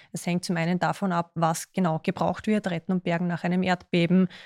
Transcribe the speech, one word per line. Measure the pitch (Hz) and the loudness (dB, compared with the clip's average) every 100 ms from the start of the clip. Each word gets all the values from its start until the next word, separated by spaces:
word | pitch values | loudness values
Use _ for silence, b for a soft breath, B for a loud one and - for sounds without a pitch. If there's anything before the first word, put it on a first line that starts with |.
| B | B
Es | - - | -8 -2
hängt | 175 | -2
zum | - 170 | 0 0
einen | 165 180 | 0 0
davon | 160 160 196 | 0 0 -2
ab, | 170 170 | -2 -4
was | - 165 160 - | 0 0 0 -4
genau | - 180 160 | 0 0 0
gebraucht | - - 170 180 - | -2 -2 -2 -2 0
wird, | 208 202 | 0 -2
Retten | 170 - | -4 -2
und | 185 | -2
Bergen | 180 170 175 | 0 -2 -2
nach | 170 | -2
einem | 175 180 | 0 0
Erdbeben, | 185 180 - 180 170 185 185 B | 0 -2 0 2 4 4 4 B